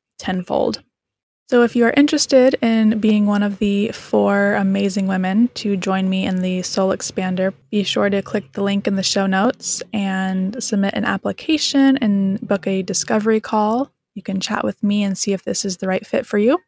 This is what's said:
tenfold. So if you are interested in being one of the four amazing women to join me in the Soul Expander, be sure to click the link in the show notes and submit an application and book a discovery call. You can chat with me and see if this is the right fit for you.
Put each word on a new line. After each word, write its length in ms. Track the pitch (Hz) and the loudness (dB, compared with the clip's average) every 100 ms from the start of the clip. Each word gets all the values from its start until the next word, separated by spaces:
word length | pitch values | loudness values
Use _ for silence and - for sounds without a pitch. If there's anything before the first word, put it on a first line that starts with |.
| _ - | _ -12
tenfold. 640 | - 185 180 - - - - _ _ _ _ _ - | -6 -6 -2 -2 -2 -4 -10 _ _ _ _ _ -2
So 140 | 247 | 2
if 120 | 233 | 2
you 100 | 240 | 2
are 100 | 226 - | 2 4
interested 580 | 294 302 - 262 254 - | 2 2 2 4 4 4
in 380 | 233 226 214 220 | 2 2 2 2
being 280 | 214 214 208 | 2 2 2
one 160 | 202 | 2
of 160 | 208 196 | 0 0
the 340 | 208 202 214 | 0 0 -2
four 600 | - - 208 202 202 202 | -4 -2 2 2 4 2
amazing 520 | 208 196 196 196 196 190 | 2 0 0 0 0 -2
women 420 | 185 185 202 240 | 0 0 2 0
to 220 | - 202 196 | 0 -4 -2
join 320 | 190 190 190 | 0 0 0
me 160 | 190 190 | 0 0
in 160 | 185 | -2
the 200 | 185 185 | -2 -2
Soul 280 | 180 - 190 | -4 0 0
Expander, 640 | 202 - - 185 185 185 - _ | 0 -4 -4 -4 -2 -2 -4 _
be 120 | 208 | -2
sure 280 | 190 214 202 | 0 0 0
to 100 | 196 | 0
click 320 | - 208 - | -2 -6 -6
the 100 | - | -4
link 240 | 196 202 202 | -2 -2 -2
in 100 | 196 | -2
the 60 | |
show 240 | 185 202 196 | -2 0 0
notes 560 | 190 220 - - - - | 2 0 -2 -6 -8 -6
and 680 | 214 196 190 190 190 185 247 | -4 -4 -2 -2 -2 -4 -4
submit 320 | - 202 196 | -4 0 0
an 100 | - | -2
application 920 | 202 196 202 190 - 311 - 277 269 262 | -2 -2 -4 -6 -2 -2 0 4 4 4
and 420 | 214 202 196 196 | 2 2 0 -2
book 260 | - 202 - | -2 -2 -2
a 160 | 190 | -2
discovery 580 | 185 185 - 220 214 220 | -2 -4 -2 0 2 0
call. 500 | - 220 208 233 277 _ _ | 0 0 2 0 -4 _ _
You 80 | 202 | -14
can 180 | - 190 | -6 -6
chat 240 | - 214 | -2 -2
with 180 | 214 - | -2 -2
me 200 | 202 208 | 0 0
and 140 | 202 190 | 0 -2
see 160 | - | -4
if 120 | 190 | -4
this 200 | - 196 | -4 -6
is 140 | 196 180 | -6 -6
the 80 | 190 | -4
right 180 | 185 - | -4 -2
fit 200 | - - | -4 -2
for 120 | 208 | 0
you. 200 | 220 339 | 2 2